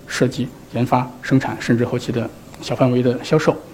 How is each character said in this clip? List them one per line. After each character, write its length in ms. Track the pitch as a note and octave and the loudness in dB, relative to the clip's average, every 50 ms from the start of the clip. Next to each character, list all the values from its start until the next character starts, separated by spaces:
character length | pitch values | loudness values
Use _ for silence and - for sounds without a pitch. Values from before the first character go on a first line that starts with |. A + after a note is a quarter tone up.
| - - | -14 -10
设 180 | - - D3 | -2 0 0
计、 220 | B2 - - B2 - - - - - - | 0 0 -2 -6 -6 -8 -12 -18 -8 -4
研 100 | A#2 A#2+ | -2 0
发、 240 | A#2+ - B2 B2 B2 - - - | 2 2 0 0 -2 -8 -12 -2
生 160 | - C3+ C3+ | 2 2 2
产， 180 | - - A2+ - | 2 0 -4 -6
甚 180 | - - B2 A#2 | 0 0 2 2
至 60 | A#2+ | 2
后 120 | A#2 - | 0 -2
期 140 | B2 - - | -4 -4 -2
的 180 | - A#2+ A2+ A2+ - - - - - - | -2 -2 -4 -4 -8 -12 -18 -20 -18 -14
小 140 | - - B2 | -8 -6 0
范 160 | A2 C3 B2+ | 2 2 4
围 100 | B2 B2 | 4 4
的 160 | B2 B2+ A#2+ B2+ - | 2 2 0 0 0
销 160 | - - D#3 | 0 2 4
售。 180 | D#3 - - - - - | 4 2 0 0 -6 -14